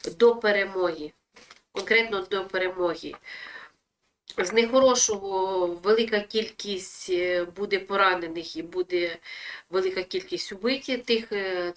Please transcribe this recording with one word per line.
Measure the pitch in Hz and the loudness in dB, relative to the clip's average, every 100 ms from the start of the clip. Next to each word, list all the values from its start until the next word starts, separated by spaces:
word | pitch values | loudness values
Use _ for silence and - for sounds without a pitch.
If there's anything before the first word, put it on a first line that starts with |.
| - - | -6 6
до | 233 233 | 6 6
перемоги, | 214 202 196 190 175 160 151 _ _ - - - _ | 4 2 2 0 0 0 -8 _ _ -20 -20 -20 _
конкретно | 196 196 226 226 202 185 | -8 2 2 2 -2 -2
до | 196 | -4
перемоги. | 185 185 185 180 175 156 147 - - - - - - _ _ _ _ _ - - | -2 -2 -2 0 -2 -2 -8 -14 -16 -16 -16 -18 -20 _ _ _ _ _ -12 -4
З | 185 | 0
нехорошого | 220 226 262 262 247 - 202 196 190 185 190 175 | 2 4 6 6 6 2 0 -2 -2 0 0 0
велика | 175 185 226 226 214 | 0 2 2 4 0
кількість, | 208 220 220 - 208 190 185 - - | -2 -4 -4 -8 -6 -6 -6 -6 -2
е, | 180 180 175 | 0 0 0
буде | 175 175 202 190 | -2 -6 -2 -2
поранених | 190 196 190 175 170 165 165 160 | 0 2 4 2 -2 -8 -8 -8
і | |
буде | 170 185 180 180 170 165 - - - - - | -6 -4 -2 0 -2 -4 -14 -14 -14 -16 -4
велика | 180 185 185 | 0 0 -2
кількість | 185 185 - 175 - | -4 -6 -4 -6 -6
убитих. | 196 226 269 269 247 | -4 -2 -2 -2 -4
Тих, | 247 226 226 | 0 0 0
е, | 202 190 185 175 | -4 -2 -2 -4